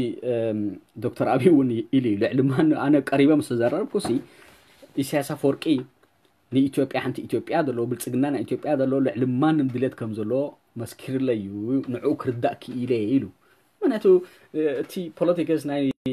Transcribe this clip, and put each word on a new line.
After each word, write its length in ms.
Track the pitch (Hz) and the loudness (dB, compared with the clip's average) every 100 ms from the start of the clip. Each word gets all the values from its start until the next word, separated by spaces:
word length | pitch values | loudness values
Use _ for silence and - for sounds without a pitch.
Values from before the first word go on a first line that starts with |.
| 120 - 127 | -2 -4 -4
እም፣ 320 | 117 113 107 104 90 _ - | -2 -2 -2 -4 -6 _ -8
ዶክተር 300 | 117 - 113 | -8 -2 0
ኣብይ 200 | 127 151 | 4 6
እውን 200 | 151 131 117 113 | 6 4 0 0
ኢሉ 160 | 135 | 0
እዩ፣ 120 | 123 101 | 2 2
ልዕሊ 220 | 110 131 | 0 2
ማን 240 | 139 131 156 151 | 2 4 2 2
ኣነ 180 | 131 147 | 4 2
ቀሪበ 260 | 139 139 143 | 2 4 6
ምስ 140 | 151 139 | 4 2
ተዘረርኩ 440 | 120 120 147 202 208 | 0 0 0 -2 -4
ሲ 120 | - 117 - - - - _ _ - - | -2 -2 -4 -20 -20 -20 _ _ -10 -6
ኢሳያስ 320 | 135 151 135 | -2 -2 -2
ኣፈወርቂ 340 | 147 143 143 165 139 127 _ _ _ _ _ _ | 0 0 0 0 0 0 _ _ _ _ _ _
ንኢትዮጵያ 460 | 127 139 139 135 127 | 2 2 2 0 -2
ሓንቲ 180 | 127 131 | -4 -6
ኢትዮጵያ 340 | - 120 - 151 | -4 -4 -2 0
ዘለዎ፣ 240 | 156 120 120 | 0 -2 -4
ብልጽግና 380 | 123 - 123 143 | -4 -4 -2 0
ናይ 140 | 135 | -2
ኢትዮጵያ 300 | - 123 143 147 | -4 -4 -2 0
ዘለዎ፣ 220 | 131 135 | 2 2
ልዕሊ 200 | 127 113 127 | 0 0 -2
ማንም 340 | 123 151 156 135 | 2 2 2 0
ድሌት 260 | 120 127 - | 0 -4 -4
ከም 140 | 113 | -8
ዘለዎ 300 | 107 107 127 143 - _ - | -6 -2 -2 -2 -8 _ -12
መስኪርለ 520 | - - - 131 131 | -12 -12 -8 -4 0
እዩ፣ 140 | 113 98 101 110 135 131 | -2 -4 -6 -2 -2 -2
ንዕኡ 240 | 123 131 151 | -4 -2 -2
ክርዳእ 400 | 127 120 139 143 | -4 -2 -2 -4
ክኢለ 340 | - - 247 120 104 | -10 -6 -2 0 2
ኢሉ። 180 | 135 92 - _ _ _ _ | 0 -2 -12 _ _ _ _
ምክንያቱ፣ 240 | 370 220 202 185 180 - _ | -2 2 4 4 2 -18 _
እ፣ 60 | 151 156 135 | -4 -2 -2
እቲ 140 | 156 - 170 | -6 -8 -10
ፖለቲከስ 480 | - 170 175 156 156 | -2 0 0 0 -2
ናይ 180 | 139 143 139 - - | -2 -2 -2 -2 -6